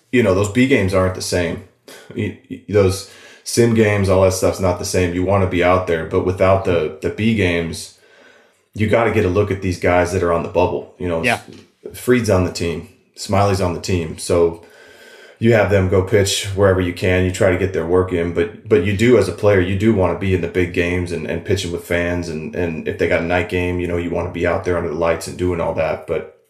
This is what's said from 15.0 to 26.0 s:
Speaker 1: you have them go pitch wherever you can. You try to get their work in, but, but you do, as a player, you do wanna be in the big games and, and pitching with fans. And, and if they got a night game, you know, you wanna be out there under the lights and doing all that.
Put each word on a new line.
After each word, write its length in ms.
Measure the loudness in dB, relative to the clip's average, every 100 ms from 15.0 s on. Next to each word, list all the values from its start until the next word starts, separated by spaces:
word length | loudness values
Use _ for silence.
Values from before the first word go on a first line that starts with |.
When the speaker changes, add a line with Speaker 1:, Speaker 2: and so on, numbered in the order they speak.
| -20 -20 -20 -2
Speaker 1:
you 140 | 2
have 160 | 4 4
them 180 | 2 2
go 140 | 2
pitch 420 | 2 2 2 -2 -4
wherever 260 | 2 4 4
you 120 | 0
can. 320 | -2 0 2
You 80 | 0
try 180 | 0 0
to 80 | 2
get 140 | -2
their 140 | -2 0
work 260 | 0 2
in, 200 | -2 -2
but, 340 | -2 -4 -4 0
but 160 | 2
you 120 | 2 2
do, 220 | 4 4
as 80 | 4
a 60 |
player, 280 | 0 2 4
you 160 | 2 0
do 180 | 2
wanna 240 | 2 0 -2
be 160 | -2
in 80 | -2
the 60 | 0
big 240 | -2 -2
games 360 | -2 -2 -2 -4
and, 140 | -6 -6
and 180 | -6
pitching 280 | -2 -4 -2
with 100 | -8
fans. 440 | -4 -4 -2 -4 -6
And, 260 | -8 -8
and 320 | -6 -4 -4 -6
if 120 | -2
they 100 | 0
got 140 | 0
a 40 | 0
night 220 | -2 -2
game, 320 | -2 -2 -2
you 60 | -4
know, 80 | -4
you 140 | -4
wanna 200 | -4 -6
be 160 | -4 -2
out 180 | -2
there 120 | -2 -2
under 140 | -4
the 40 |
lights 320 | -2 -2 -2 -6
and 100 | -4
doing 220 | -2 -2
all 140 | -2
that. 320 | -2 -2 -4